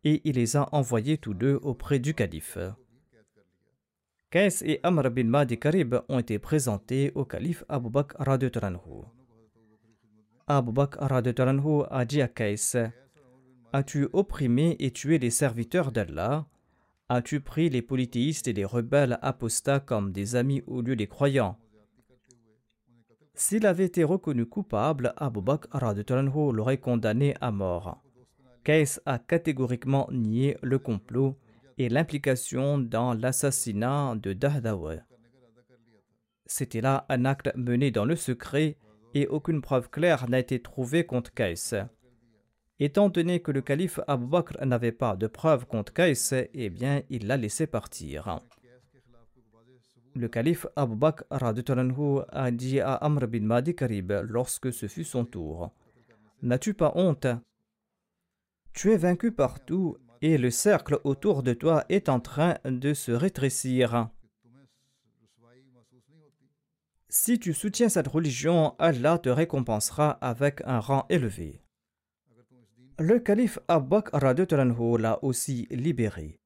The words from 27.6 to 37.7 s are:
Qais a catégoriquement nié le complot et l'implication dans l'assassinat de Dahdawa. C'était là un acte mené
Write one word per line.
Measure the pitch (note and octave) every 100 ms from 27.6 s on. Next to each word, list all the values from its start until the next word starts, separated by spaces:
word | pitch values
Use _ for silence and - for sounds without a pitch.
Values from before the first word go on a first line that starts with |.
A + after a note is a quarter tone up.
| F#2+ E2+ F#2+ - _ _ _ _ _ _
Qais | - D#3 C#3+ -
a | - B2
catégoriquement | - E3+ E3 C3+ B2+ B2 B2+ C#3 -
nié | B2+ A2 A2+ C#3 -
le | B2+ C3
complot | C3+ G#2 - A#2+ C3+ C3 _ _ C3+ B2+
et | B2
l'implication | B2+ D#3+ C#3+ C#3 B2+ - B2+ C#3 C#3+
dans | A#2+ A2+ B2
l'assassinat | A2+ B2+ C3+ C#3+ C#3 A#2+ G2+ A#2+ C#3+ C#3 A2
de | G2
Dahdawa. | G2 C#3 D3 A2+ G2 D#2 D#2+ - _ _ C3 A#2+ A2+ A#2 A#2+ A2+ A2 _ _ _ _ -
C'était | - B2+ A2+
là | C3 C3+ -
un | C3 B2+
acte | C#3 - -
mené | B2